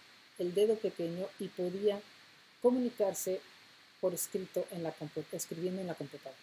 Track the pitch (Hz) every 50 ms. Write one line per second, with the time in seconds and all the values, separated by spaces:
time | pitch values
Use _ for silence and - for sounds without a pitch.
0 | - - - - - - - - 180 180 175 196 208 220 220 220 - 190 - -
1 | 170 165 170 180 190 - - - 196 175 - - 180 180 180 196 208 208 202 202
2 | - - - - - - - - - - - - - 247 247 262 247 233 - -
3 | 208 196 185 - - 190 185 190 - - - - - - - - - - - -
4 | - 185 175 - - - - 196 185 - - 180 175 - 196 175 165 156 - -
5 | 160 151 - 160 156 - - 165 - - 170 165 170 180 185 190 190 175 160 -
6 | 143 139 - 139 - 135 127 -